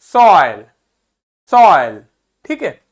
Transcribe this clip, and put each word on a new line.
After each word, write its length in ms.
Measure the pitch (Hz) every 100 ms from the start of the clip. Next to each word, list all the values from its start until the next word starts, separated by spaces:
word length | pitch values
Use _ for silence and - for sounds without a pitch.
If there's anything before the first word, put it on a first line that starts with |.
| _
सॉइल, 520 | 247 233 190 135 104 110 _ _ _ _ _ _ _ _
सॉइल, 520 | 247 233 165 123 107 104 _ _ _
ठीक 180 | _ 302
है। 180 | 262 123 _